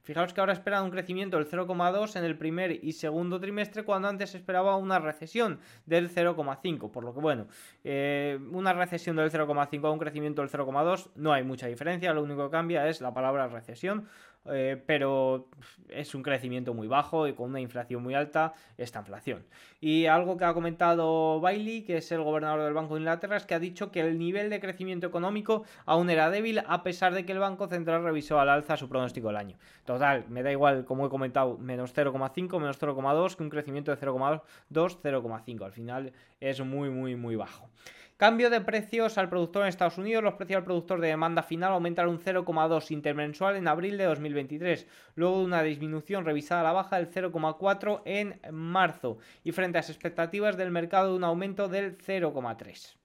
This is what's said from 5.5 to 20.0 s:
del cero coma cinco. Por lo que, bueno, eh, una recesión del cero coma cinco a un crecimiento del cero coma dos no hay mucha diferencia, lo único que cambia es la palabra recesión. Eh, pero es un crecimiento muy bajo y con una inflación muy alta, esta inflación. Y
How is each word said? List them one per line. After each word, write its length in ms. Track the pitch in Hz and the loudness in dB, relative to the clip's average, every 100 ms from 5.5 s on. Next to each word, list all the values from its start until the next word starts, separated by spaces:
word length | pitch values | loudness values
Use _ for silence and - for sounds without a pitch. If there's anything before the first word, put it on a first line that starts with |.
| 151 - - - | -2 -12 -20 2
del 220 | 165 175 | 2 2
cero 280 | 175 175 156 | 2 2 2
coma 240 | 139 139 | -2 -2
cinco. 300 | 185 151 107 | -4 -4 -6
Por 100 | 123 | -8
lo 100 | 120 | -8
que, 80 | 127 | 0
bueno, 280 | 156 127 104 - - - | 0 0 -4 -16 -20 -12
eh, 560 | - 139 139 143 143 139 135 | -4 -2 0 0 -2 -4 -6
una 200 | 180 190 | -2 0
recesión 440 | 180 180 175 175 160 | 2 0 -2 -2 2
del 160 | 156 | 2
cero 160 | 156 151 | 2 0
coma 180 | 143 143 | 2 0
cinco 220 | 147 151 | 0 0
a 20 | |
un 80 | 156 | 0
crecimiento 420 | 156 147 151 147 | -2 -4 -4 -2
del 80 | 139 | -4
cero 160 | 143 | -2
coma 200 | 135 139 | -2 0
dos 260 | 160 185 - - | 2 0 -4 -4
no 160 | 151 | 2
hay 100 | 139 | 2
mucha 240 | 131 127 127 | 2 -6 -6
diferencia, 480 | 113 151 180 180 | -4 -4 -2 0
lo 80 | 156 | 0
único 220 | 147 143 | -2 -4
que 80 | 139 | -2
cambia 340 | 160 170 170 151 | -2 0 0 0
es 140 | 160 | -2
la 120 | 127 | -6
palabra 360 | 120 131 139 127 | -2 0 0 -2
recesión. 580 | 117 - 117 180 208 214 - - _ 147 | -4 -14 -8 -4 -4 -8 -20 -20 _ -6
Eh, 360 | 139 131 135 131 | -2 -2 -2 0
pero 600 | 147 135 135 131 131 127 - - - - | 2 2 2 2 0 -4 -20 -20 -20 -14
es 280 | - 143 139 | -12 -8 -6
un 80 | |
crecimiento 500 | 143 135 127 127 127 | -2 -2 -2 -4 -4
muy 140 | 113 110 | -4 0
bajo 400 | 135 143 160 151 | 0 2 0 0
y 40 | |
con 180 | 127 123 | -2 -6
una 100 | 135 | -6
inflación 420 | 123 120 120 123 | -6 -8 -6 -6
muy 120 | 123 | -2
alta, 400 | 135 147 156 160 160 - - | -2 0 0 0 -2 -20 -12
esta 220 | 120 113 | -10 -10
inflación. 480 | 104 101 - 98 - - - _ | -12 -10 -8 -8 -10 -20 -20 _
Y 260 | 156 160 | 2 4